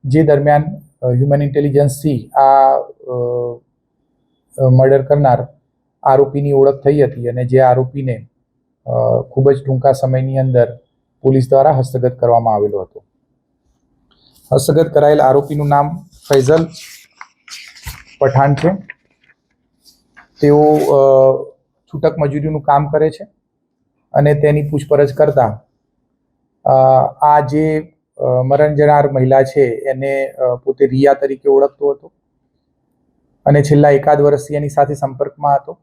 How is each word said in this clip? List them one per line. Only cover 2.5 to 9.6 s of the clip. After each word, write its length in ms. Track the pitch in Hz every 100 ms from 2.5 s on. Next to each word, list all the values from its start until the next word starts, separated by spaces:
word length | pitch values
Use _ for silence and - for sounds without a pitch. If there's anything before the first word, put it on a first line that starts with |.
| 135 135 135 - - 127
અ, 60 | 123 120 123 120 120 _ _ _ _ _ _ _ _ _ -
અ, 40 |
મર્ડર 400 | 131 127 131 139
કરનાર 460 | 131 143 139 120 - _ _ _ _ _
આરોપીની 500 | 135 135 139 143 143
ઓળખ 300 | 139 139 135
થઈ 200 | 139 147
હતી 260 | 127 123 120
અને 160 | 123
જે 160 | 123 127
આરોપીને, 680 | 127 127 127 139 131 110 113 _ _ _ _ _ 127
અ, 340 | 120 117 117
ખૂબ 300 | - - 135
જ 140 | 135